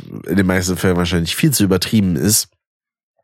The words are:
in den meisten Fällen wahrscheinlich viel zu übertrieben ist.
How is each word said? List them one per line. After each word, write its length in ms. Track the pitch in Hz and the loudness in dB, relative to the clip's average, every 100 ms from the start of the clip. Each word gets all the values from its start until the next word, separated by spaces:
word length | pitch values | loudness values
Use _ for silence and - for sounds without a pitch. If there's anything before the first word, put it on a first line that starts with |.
| - - - | -14 -14 -2
in 80 | 95 | 0
den 100 | 92 | 2
meisten 320 | 92 90 87 | 0 -2 0
Fällen 200 | 95 87 | 0 0
wahrscheinlich 380 | 87 90 82 - | 0 0 -2 0
viel 160 | 160 | 0
zu 120 | 123 | 2
übertrieben 540 | 101 92 - 113 95 76 | 2 2 2 0 2 0
ist. 320 | 90 107 - _ _ _ _ _ _ _ | 0 0 -4 _ _ _ _ _ _ _